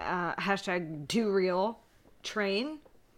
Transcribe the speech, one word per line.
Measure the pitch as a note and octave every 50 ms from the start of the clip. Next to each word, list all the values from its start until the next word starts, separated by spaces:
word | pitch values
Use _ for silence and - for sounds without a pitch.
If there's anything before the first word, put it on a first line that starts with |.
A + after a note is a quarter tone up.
uh, | - A2+ F3 F3+ F3 E3 -
hashtag | - E3 F#3+ G3 F#3+ - - F3+ F3+ F3 D#3 D#3+ D3+ D3
too | C3+ - A3+ A3+ G#3
real | G3 G3 F#3 F#3 F3+ F3+ F#3+ A3 A#3 - - - - - _ - - - -
train, | - - G#3+ G#3 G3 G3 G3+ B3 D4+ D#4 D4 - - - - - _ _